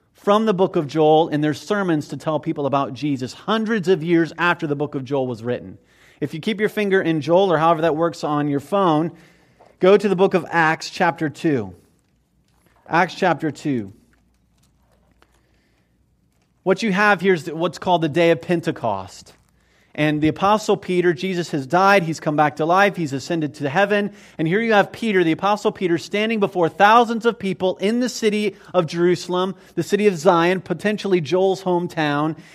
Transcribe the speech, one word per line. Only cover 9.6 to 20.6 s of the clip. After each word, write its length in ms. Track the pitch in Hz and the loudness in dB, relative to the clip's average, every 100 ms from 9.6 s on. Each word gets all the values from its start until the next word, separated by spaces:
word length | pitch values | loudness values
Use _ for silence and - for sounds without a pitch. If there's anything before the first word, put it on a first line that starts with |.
| _ _ | _ _
go 160 | 185 202 | 4 4
to 140 | 208 | 4
the 60 | 180 | 2
book 180 | 190 | 2
of 120 | 185 - | 0 -2
Acts 400 | 165 160 160 - | 0 2 0 -6
chapter 400 | - 175 170 156 | -2 0 0 -4
two. 460 | - 165 131 98 - _ _ _ _ _ _ _ _ _ _ - | -4 -2 -2 -4 -12 _ _ _ _ _ _ _ _ _ _ -4
Acts 260 | 160 185 | 0 0
chapter 380 | - 185 156 160 | 0 -2 0 -4
two. 420 | - 156 127 98 - _ _ _ _ _ _ _ _ _ _ _ _ _ _ _ _ _ _ _ _ _ _ _ _ _ _ | -6 -4 -4 -6 -14 _ _ _ _ _ _ _ _ _ _ _ _ _ _ _ _ _ _ _ _ _ _ _ _ _ _
What 180 | 185 190 | -2 0
you 120 | 226 | 0
have 260 | 185 208 196 | 2 2 2
here 140 | 190 | 2
is 180 | 175 160 | 0 -2
what's 260 | 156 175 - | -4 -4 -4
called 240 | 190 170 | 0 2
the 80 | 160 | 2
day 220 | 151 170 | 2 2
of 100 | 165 | 2
Pentecost. 920 | - 170 165 131 117 95 92 - - _ _ _ _ _ _ - | 0 -4 -2 -4 -4 -6 -8 -18 -20 _ _ _ _ _ _ -4
And 260 | 151 151 | -2 0
the 80 | 156 | 0
Apostle 460 | 147 196 214 | 0 0 2